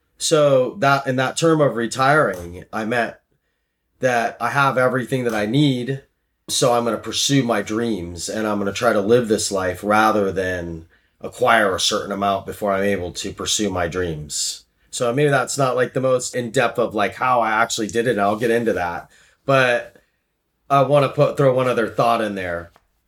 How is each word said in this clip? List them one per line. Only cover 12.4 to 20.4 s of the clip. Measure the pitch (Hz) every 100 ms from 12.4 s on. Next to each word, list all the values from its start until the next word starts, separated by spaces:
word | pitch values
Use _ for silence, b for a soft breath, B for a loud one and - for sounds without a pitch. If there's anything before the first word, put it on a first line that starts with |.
before | 98 - 104
I'm | 95
able | 101 95 87
to | - 98
pursue | 92 90 - 101
my | 90 85
dreams. | 90 87 76 73 - - - _ _ _
So | - 120
maybe | 131 147
that's | 135 120 -
not, | 127 123
like, | 120
the | 139
most | 131 127 -
in-depth | 127 120 131 117 120
of, | 104 104
like, | 98
how | - 127 123
I | 110
actually | 107 113 - 104
did | 117 110
it, |
and | 101
I'll | 101
get | 107 117
into | 117 110
that. | 90 87 85 - b b b -
But | 135 127 120 - - _ _ _ _